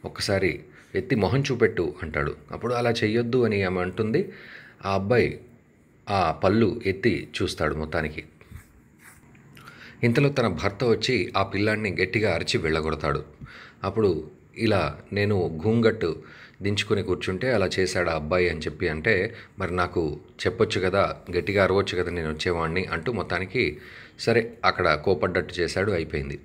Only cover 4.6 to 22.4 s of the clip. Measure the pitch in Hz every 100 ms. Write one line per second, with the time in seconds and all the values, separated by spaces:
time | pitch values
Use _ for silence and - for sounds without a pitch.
4.6 | - - 98 98 98 120 80 - - -
5.6 | _ _ _ _ - 98 85 78 95 107
6.6 | 107 80 98 95 120 95 - - 90 -
7.6 | 78 73 78 82 78 - - _ - -
8.6 | - - _ _ - - - - - -
9.6 | - - - - 120 117 143 143 117 82
10.6 | 101 - 123 110 - 123 90 - 98 98
11.6 | 104 107 107 82 92 117 104 82 73 123
12.6 | 80 80 78 78 73 71 - - - -
13.6 | - - 98 147 214 80 - - - -
14.6 | 110 98 76 73 - 95 101 101 82 80
15.6 | 101 113 113 107 85 - - - - -
16.6 | 98 104 - 104 92 85 - 92 123 117
17.6 | 92 87 90 95 87 80 76 90 90 82
18.6 | 80 73 87 78 80 101 104 - - -
19.6 | 92 90 87 - 80 73 - - 98 -
20.6 | - 104 92 98 85 71 - 87 85 101
21.6 | 95 95 98 90 87 87 80 78